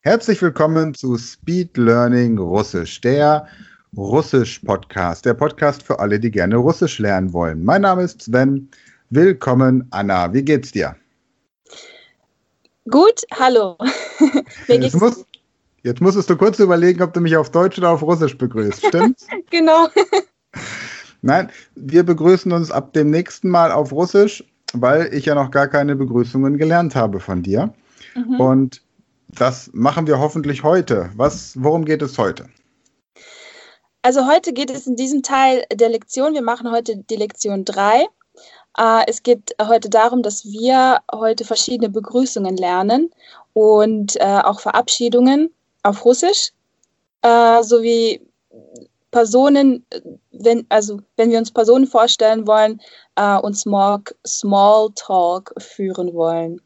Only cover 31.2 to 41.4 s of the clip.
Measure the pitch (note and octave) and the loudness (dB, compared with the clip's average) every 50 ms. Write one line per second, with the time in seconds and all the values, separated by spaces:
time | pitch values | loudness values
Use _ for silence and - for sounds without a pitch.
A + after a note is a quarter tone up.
31.2 | C3 D3+ - F#3 - - - C3 B2+ D3+ D#3+ E3+ D#3+ D3+ D#3 D3 D3+ C3 C3 - | -2 -2 -2 -6 -18 -16 -10 -4 -2 -2 0 -2 -2 -2 -2 -4 -4 -8 -4 -4
32.2 | A2 F#2+ - - - - _ _ _ _ _ _ _ _ _ _ _ _ _ _ | -4 -4 -4 -8 -16 -20 _ _ _ _ _ _ _ _ _ _ _ _ _ _
33.2 | - - - - - - - - - - _ _ _ _ _ _ - B3+ C4 C#4 | -20 -20 -20 -20 -20 -20 -20 -20 -20 -20 _ _ _ _ _ _ -2 0 2 2
34.2 | B3+ C4+ D#4 F#4 - F4 B3 B3+ C#4+ B3+ C4 C#4 - C4+ B3 A3+ C4 C4 D4 C#4 | 2 2 2 2 0 -2 -6 -6 -8 -8 -10 -12 -8 -8 -6 -4 -4 -4 -4 -4
35.2 | C4 - C#4 C4+ C4+ C4 C4 B3+ - _ - G3+ A#3 A3+ A3+ A3 - _ - B3+ | -4 -2 0 2 2 2 2 0 -2 _ 0 0 0 0 0 -4 -8 _ -6 -4
36.2 | C4+ D#4 D#4 D4 A#3+ A3+ A#3+ A#3+ A#3 A#3+ A#3 A#3 A#3 A#3 A3 G3 G3 - A3 G3+ | -2 -2 -2 -2 -4 -4 -6 -4 -6 -4 -4 -4 -4 -6 -10 -10 -8 -10 -6 -6
37.2 | A3 G#3+ - - - G#3 G3+ G3 F#3+ - G3 G3 G3 G#3 A3 B3+ E4 G#4+ _ _ | -6 -8 -6 -8 -6 -4 -4 -4 -6 -6 -4 0 2 4 4 4 2 0 _ _
38.2 | _ _ _ _ _ - - _ _ _ _ - A3+ A3+ A3+ A3+ - - A#3 - | _ _ _ _ _ -20 -20 _ _ _ _ 0 2 2 4 2 2 0 -4 -4
39.2 | _ B3 A#3+ A#3 _ - - - G#3+ G#3+ A#3 A3 A3 G#3 G#3 A3 A3 A#3+ B3 B3+ | _ 0 0 0 _ -14 -6 -6 0 2 2 0 2 2 2 2 2 2 0 -2
40.2 | A3+ G#3 G#3 - - G#3 G3+ G#3+ A3+ B3+ C4 C4 B3+ C4 B3+ - _ - - A3 | -4 -4 -8 -8 -12 -14 -10 -4 0 2 2 4 4 2 2 0 _ -8 -10 -4
41.2 | A3 A3 A3+ A#3 | -2 -2 -2 -4